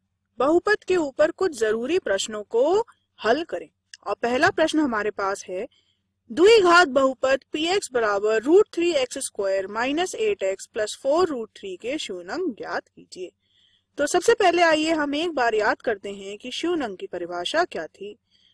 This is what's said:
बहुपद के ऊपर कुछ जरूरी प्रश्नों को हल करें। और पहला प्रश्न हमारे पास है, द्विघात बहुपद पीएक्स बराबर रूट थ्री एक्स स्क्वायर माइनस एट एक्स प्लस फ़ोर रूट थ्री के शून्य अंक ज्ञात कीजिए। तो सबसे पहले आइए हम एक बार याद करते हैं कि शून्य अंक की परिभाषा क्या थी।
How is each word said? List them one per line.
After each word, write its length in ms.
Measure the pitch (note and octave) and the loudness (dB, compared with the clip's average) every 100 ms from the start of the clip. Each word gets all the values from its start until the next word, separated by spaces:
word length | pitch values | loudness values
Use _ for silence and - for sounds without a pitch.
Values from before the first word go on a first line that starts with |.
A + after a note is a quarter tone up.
| _ _ _ - | _ _ _ -2
बहुपद 460 | C4+ E4+ G4+ G#4 - | 2 2 2 -2 0
के 100 | F#4 | -2
ऊपर 340 | C#4+ C4+ D#4+ | 0 0 0
कुछ 280 | - F#4+ A#3+ | 0 -4 0
जरूरी 400 | A3 A3+ B3+ F4+ | -2 -2 -2 -2
प्रश्नों 440 | A#3 G3 - G#3+ | -2 -4 -4 -8
को 420 | G3+ A#3 D4 G4+ - _ _ - | -2 0 2 2 -2 _ _ -4
हल 200 | G#3+ C#4+ | 0 0
करें। 260 | E4+ - D#3 _ _ - - | -2 -10 -12 _ _ -12 -8
और 80 | G#3 | -4
पहला 280 | A#3 B3+ F4 | -2 2 2
प्रश्न 300 | F#4 D#4+ D#4 | 2 2 2
हमारे 320 | D4 G#3+ G#3 | 0 0 -4
पास 340 | - G3 G3+ - | -4 -4 -4 -8
है, 180 | F#3 C4 _ _ _ _ _ - | -8 -10 _ _ _ _ _ -6
द्विघात 560 | A#3 G4 A#4 F4 E4+ E4 | 4 8 8 8 6 4
बहुपद 560 | C4 C4+ B3+ C4 C4+ _ | 4 2 2 0 0 _
पीएक्स 380 | D4+ E4 G4 - | -6 -2 -2 -2
बराबर 480 | B3 G#3+ G3+ G#3 A3 | -2 0 0 0 0
रूट 260 | B3 F#4 - | 4 4 4
थ्री 180 | - E4+ | 0 0
एक्स 260 | D4 B3+ C4+ | 0 -2 -6
स्क्वायर 500 | - - G3 F#3+ F#3+ | -8 -4 -2 -2 -2
माइनस 480 | G#3+ C4 D4+ F#4 - | -4 -2 -2 -4 -2
एट 280 | A3 G3+ | -2 -2
एक्स 220 | F#3+ G3 - | -2 -4 -8
प्लस 340 | A3+ G#3+ - | -6 -6 -4
फ़ोर 240 | C4+ D#4+ F#4 | 0 2 2
रूट 220 | B3+ A3 - | -2 -10 -12
थ्री 200 | G3 F3+ | -14 -10
के 220 | A3+ D4+ | -8 -8
शून्य 360 | - F3+ F3 | -8 -12 -10
अंक 240 | C4+ F4+ G3 | -6 -6 -8
ज्ञात 300 | D#3+ G#3+ - | -8 -10 -10
कीजिए। 440 | - F3 F3+ F3+ - _ _ _ _ _ - | -20 -20 -16 -16 -18 _ _ _ _ _ -4
तो 100 | - | -2
सबसे 260 | F4 A4+ | 0 2
पहले 280 | A#4 F#4 E4+ | 4 4 4
आइए 300 | E4+ D#4 D#4 | 4 4 2
हम 240 | D#4+ D4 D4 | 0 -2 -2
एक 160 | F4 | -4
बार 240 | C#4+ A#3 G#3+ | -2 0 0
याद 260 | G#3+ D4 | 0 -2
करते 280 | C4 G#3 G3+ | -4 -6 -8
हैं 280 | G3+ G3 G#3 | -12 -12 -12
कि 140 | B3+ | -12
शून्य 340 | - E4 E4+ A#3+ | -6 -4 -2 -4
अंक 140 | F#3 | -8
की 80 | G3 | -10
परिभाषा 560 | F3 F3 F3 F3 D#4 | -8 -8 -6 -2 -2
क्या 240 | F4+ F#3+ D#3 | -2 -4 -10
थी। 300 | - G3+ - _ _ _ | -12 -16 -18 _ _ _